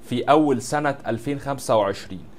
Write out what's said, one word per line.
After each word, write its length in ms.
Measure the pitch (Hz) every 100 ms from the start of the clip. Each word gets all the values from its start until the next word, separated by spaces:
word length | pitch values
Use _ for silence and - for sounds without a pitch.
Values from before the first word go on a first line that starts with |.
في 200 | - 123
أول 380 | - 151 151 123
سنة 360 | - 147 147 139 -
ألفين 320 | 113 143 143
خمسة 360 | 135 131 - 113
وعشرين. 460 | 98 101 - 95 -